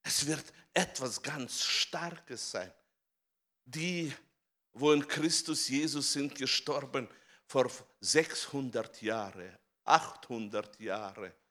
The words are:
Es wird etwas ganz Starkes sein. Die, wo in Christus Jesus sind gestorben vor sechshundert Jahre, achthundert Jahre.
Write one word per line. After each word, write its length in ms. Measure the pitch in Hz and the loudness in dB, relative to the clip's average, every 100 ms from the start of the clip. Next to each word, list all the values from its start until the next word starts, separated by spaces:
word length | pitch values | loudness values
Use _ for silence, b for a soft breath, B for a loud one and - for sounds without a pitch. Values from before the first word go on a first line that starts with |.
Es 240 | - - 143 | 0 0 0
wird 180 | 151 - B B | -2 -6 B B
etwas 480 | 170 180 - 127 - | 0 0 -2 -6 -4
ganz 400 | - 147 123 - | -6 -6 -6 -2
Starkes 880 | - - - 165 170 170 - 123 - | 0 2 0 -2 -6 -10 -12 -10 -6
sein. 200 | 101 92 - _ _ _ _ _ _ _ _ - | -6 -8 -14 _ _ _ _ _ _ _ _ -12
Die, 480 | 156 175 175 160 - _ _ _ _ _ | -4 -2 0 -2 -6 _ _ _ _ _
wo 200 | 113 147 | 2 6
in 160 | 147 143 | 6 4
Christus 640 | - 151 - - 147 - | 0 2 2 0 -2 0
Jesus 440 | 135 156 143 135 | 0 0 0 0
sind 200 | 143 143 - | 0 -2 -2
gestorben 720 | - - - 143 135 135 117 B B B _ | 0 0 0 -4 -2 -4 -6 B B B _
vor 240 | 135 123 - - _ | 2 2 0 -16 _
sechshundert 1000 | 98 151 160 - - 143 131 117 107 - | 4 6 4 -2 -4 -4 -2 -4 -4 -4
Jahre, 580 | 107 113 101 95 92 - _ _ | -2 -2 -4 -8 -14 -16 _ _
achthundert 960 | - 160 - - - 117 107 104 104 - | 6 6 6 -14 -8 -6 -2 -4 -6 -10
Jahre. 540 | 107 101 101 101 98 - _ | -6 -4 -6 -10 -12 -14 _